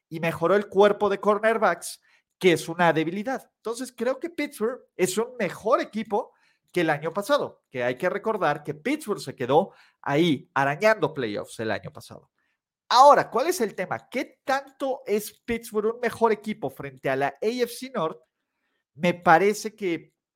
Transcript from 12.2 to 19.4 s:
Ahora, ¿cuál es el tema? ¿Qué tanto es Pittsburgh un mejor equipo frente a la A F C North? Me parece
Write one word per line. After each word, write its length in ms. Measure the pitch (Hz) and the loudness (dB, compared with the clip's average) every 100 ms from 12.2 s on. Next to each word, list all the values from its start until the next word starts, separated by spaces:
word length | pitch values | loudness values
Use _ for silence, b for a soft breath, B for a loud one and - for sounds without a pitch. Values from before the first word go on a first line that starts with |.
| _ _ _ _ _ _ - | _ _ _ _ _ _ 2
Ahora, 400 | 240 285 220 - | 8 10 10 6
¿cuál 180 | 220 320 | 0 0
es 140 | - | -2
el 140 | 208 - | -4 -4
tema? 340 | 175 117 - | -6 -8 -6
¿Qué 320 | 247 - _ | -8 -8 _
tanto 600 | - 269 277 - 269 - - | -4 -4 -6 -8 -6 -6 -2
es 260 | 208 208 | -4 -4
Pittsburgh 600 | - - 233 233 214 214 | -12 -6 -6 -6 -4 -4
un 60 | 240 | -2
mejor 300 | 233 - 226 | -4 0 0
equipo 400 | 220 214 208 135 | 0 -6 -8 -8
frente 400 | - 139 131 143 | -8 -16 -6 -2
a 40 | 135 | 0
la 120 | 139 | -2
A 100 | - | -2
F 260 | 214 247 240 | -4 -2 -4
C 240 | - 262 | -6 -10
North? 260 | 240 160 - _ _ _ _ _ _ _ - | -6 -6 -6 _ _ _ _ _ _ _ -4
Me 180 | 175 | -2
parece 640 | 175 175 165 | 2 6 6